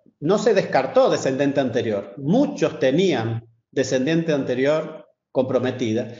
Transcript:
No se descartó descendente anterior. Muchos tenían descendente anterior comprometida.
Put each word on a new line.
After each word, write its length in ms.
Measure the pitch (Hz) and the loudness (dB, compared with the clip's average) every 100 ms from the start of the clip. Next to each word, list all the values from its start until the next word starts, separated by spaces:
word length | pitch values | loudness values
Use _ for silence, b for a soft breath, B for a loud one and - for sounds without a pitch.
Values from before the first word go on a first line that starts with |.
| _ _ | _ _
No 200 | 147 208 | 0 2
se 160 | 226 196 | 4 2
descartó 560 | - 139 127 254 208 | 2 0 2 2 4
descendente 480 | 147 135 131 139 139 | 2 -2 0 0 0
anterior. 560 | 127 117 110 101 - - | 0 -2 -2 -4 -6 -8
Muchos 640 | 139 233 285 - 156 - | 0 2 2 0 -2 0
tenían 680 | 131 151 190 127 113 117 - _ _ | 0 2 2 0 -2 -6 -10 _ _
descendente 600 | 139 127 131 135 165 165 | -4 0 0 0 0 0
anterior 720 | 143 127 123 135 156 165 - - _ _ | -2 -2 0 0 0 -4 -12 -20 _ _
comprometida. 800 | 139 123 127 123 120 113 110 120 | -4 0 0 -2 -2 -2 -2 -4